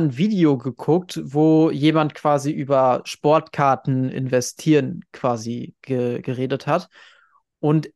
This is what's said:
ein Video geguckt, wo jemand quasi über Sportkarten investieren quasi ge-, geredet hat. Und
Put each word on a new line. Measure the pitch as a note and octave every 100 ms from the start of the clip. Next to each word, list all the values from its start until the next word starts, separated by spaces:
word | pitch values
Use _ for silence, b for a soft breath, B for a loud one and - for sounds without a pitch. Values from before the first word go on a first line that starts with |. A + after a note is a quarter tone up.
ein | D#3+ B2
Video | G#3 G#3 D#3 C3+
geguckt, | C3+ A#2 - E3 F3+ D#3+
wo | D3+ C#3+ D#3 D#3+ D#3+
jemand | B2+ D3+ D#3+ D3+
quasi | - D3+ D3 C#3
über | D#3 C3+ C3+ C3 B2
Sportkarten | - - D3+ D#3 D#3 - C#3 C3 - C3 C3
investieren | - C3 B2+ A#2+ - D#3 D3+ C3 - -
quasi | - C3 A#2 A2+ A#2+ C3+ -
ge-, | - B2+ B2 A#2+
geredet | - B2 B2+ C3+ -
hat. | E3 - b b b b b b _
Und | D3+ D#3 D3+